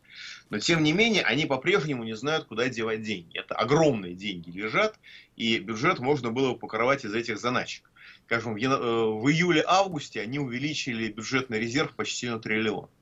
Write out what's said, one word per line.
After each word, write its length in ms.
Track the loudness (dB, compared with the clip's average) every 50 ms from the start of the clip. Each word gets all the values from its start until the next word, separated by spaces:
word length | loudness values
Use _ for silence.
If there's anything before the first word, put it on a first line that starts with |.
| _ -20 -18 -16 -16 -16 -16 -16 -10 -8
Но 100 | -6 -2
тем 240 | 2 2 4 4 4
не 100 | 4 4
менее, 300 | 4 4 4 4 2 2
они 220 | 2 2 2 2
по-прежнему 580 | 0 0 0 2 2 2 2 2 0 -4 -4 -4
не 120 | -6 -6
знают, 300 | -4 -2 -2 -2 -2 -4
куда 240 | -4 -2 -2 -2 -2
девать 320 | -2 -2 -2 -2 -2 -4
деньги. 360 | -4 -4 -6 -6 -8 -10 -12
Это 180 | -10 -8 -6 -2
огромные 580 | -2 2 4 4 6 6 4 4 2 -2 -8 -8
деньги 380 | -8 -6 -6 -6 -8 -10 -10
лежат, 480 | -8 -6 -4 -2 0 2 0 0 -2 _ -20 -20 -20 -20 -20 _ _
и 240 | -2 0 2 2 0
бюджет 400 | 0 -4 -2 0 2 2 2 2
можно 300 | 2 2 2 2 0 -2
было 220 | 0 2 2 2 0
бы 60 | -2
покрывать 440 | -6 -6 -2 0 2 2 2 2 0
из 100 | -4 -4
этих 260 | -4 -2 -4 -4 -4
заначек. 500 | -2 -2 0 -2 -2 -4 -8 -14 _ _ _ -20 -20 -20 -20 -16 _
Скажем, 280 | -2 -2 -2 -2 -2 -4
в 40 |
яно-, 220 | -2 0 2 2 2
э, 400 | 2 2 2 2 2 2 2 2
в 100 | 2 2
июле-августе 920 | 4 4 4 4 4 4 4 4 4 4 4 2 -2 -6 -8 -8 -8 -8
они 180 | -6 -6 -4 -4
увеличили 720 | -4 -4 -4 -4 -4 -4 -4 -4 -4 -4 -4 -4 -4 -4
бюджетный 480 | -6 -8 -4 -2 0 -2 0 0 -2 -2
резерв 340 | -2 0 0 0 -2 -2 -4
почти 360 | -6 -6 -6 -6 -6 -4 -4
на 100 | -6 -4
триллион. 500 | -4 -2 -2 0 0 0 -2 -4 -6 -12 _ _